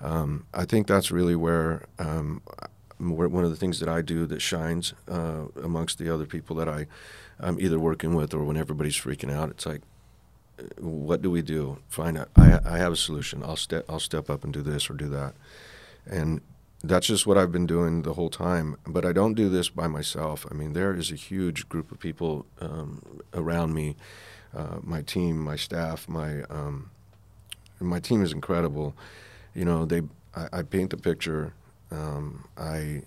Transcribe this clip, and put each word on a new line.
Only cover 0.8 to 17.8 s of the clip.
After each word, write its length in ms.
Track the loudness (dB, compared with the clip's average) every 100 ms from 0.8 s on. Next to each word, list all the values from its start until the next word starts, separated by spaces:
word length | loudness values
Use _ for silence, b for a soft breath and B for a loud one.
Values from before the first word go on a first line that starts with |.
| 4
that's 240 | 4 4
really 240 | 2 4
where, 520 | 4 4 4 2 -2 -6 -6
um, 440 | -4 -2 -4 -6 -10 -16 -16 -18 -20 -8
m-, 160 | -4 2
one 280 | 2 4
of 60 | 2
the 60 | 2
things 240 | -2 0
that 80 | 0
I 140 | 0
do 240 | 0 0 -2
that 140 | -2
shines, 520 | -2 -2 0 -2 -4 -8 -8
uh, 360 | -4 -4 -4 -8 -8
amongst 360 | -4 -2 -2 -4
the 140 | -2
other 140 | -2 -2
people 300 | -8 -6 -4
that 120 | -2
I, 180 | -2 -6 B B B B -6
I'm 180 | -4 0
either 180 | 2 2
working 360 | 2 0 0
with 180 | 2 0
or 100 | 0
when 120 | -2 -2
everybody's 400 | -2 -2 -2 -2
freaking 360 | -4 -6 -4
out, 180 | -2 -4
it's 160 | -6 -8
like, 160 | -8 -12 -20 -20 -20 _ -20 _ -18
uh, 40 | -16 -10
what 420 | -6 -4 0 0
do 80 | 2
we 120 | 0
do? 360 | 0 -2 -2 -6 -8
Fine, 280 | -4 -2 -2
I, 80 | 8 12
I, 240 | 12 12
I 140 | 6 2
have 140 | 2
a 40 | 2
solution. 460 | -2 -4 -6 -6
I'll 140 | -6 -6
ste-, 280 | -4 -4 -4
I'll 120 | -6
step 300 | -4 -4 -2
up 140 | -4
and 80 | -4
do 100 | -4
this 260 | -4 -2 -4
or 40 |
do 140 | -4 -4
that. 240 | -4 -6 -10 B B B B B B -8
And 340 | -2 0 -2 -6 -20 -20 -10
that's 220 | 2 4 4
just 200 | 2 6
what 100 | 6
I've 160 | 6
been 140 | 4 2
doing 360 | 2